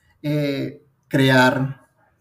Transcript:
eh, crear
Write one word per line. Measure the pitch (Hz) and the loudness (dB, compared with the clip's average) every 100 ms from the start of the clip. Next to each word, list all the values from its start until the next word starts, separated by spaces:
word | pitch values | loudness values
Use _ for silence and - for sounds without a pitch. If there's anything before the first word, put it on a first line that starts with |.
| _ _ | _ _
eh, | 147 151 143 139 127 - _ _ _ | -6 -4 -4 -6 -8 -12 _ _ _
crear | 143 135 131 127 131 131 - _ _ _ _ | 0 2 4 2 0 -4 -10 _ _ _ _